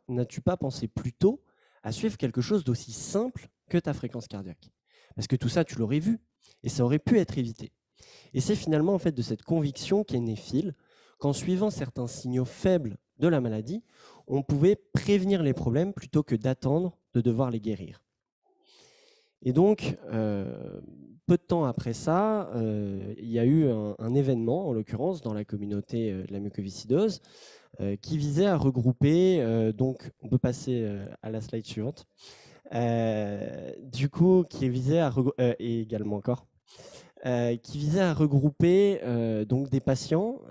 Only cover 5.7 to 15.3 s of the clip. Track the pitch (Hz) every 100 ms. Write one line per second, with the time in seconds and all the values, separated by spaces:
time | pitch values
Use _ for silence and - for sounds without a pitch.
5.7 | 117 110 143 180 226 _ _ _ _ 123
6.7 | - 120 147 - 233 170 - 117 110 -
7.7 | _ _ _ - - - 139 135 208 -
8.7 | 156 165 196 175 135 117 110 - 165 147
9.7 | 131 - 202 214 127 117 107 - 131 185
10.7 | 147 _ _ _ - 143 139 - 180 214
11.7 | 202 131 - 120 - 127 127 123 - 190
12.7 | 180 123 98 _ - 156 156 123 110 110
13.7 | 202 - _ - - - 139 131 143 170
14.7 | 208 _ - - 202 185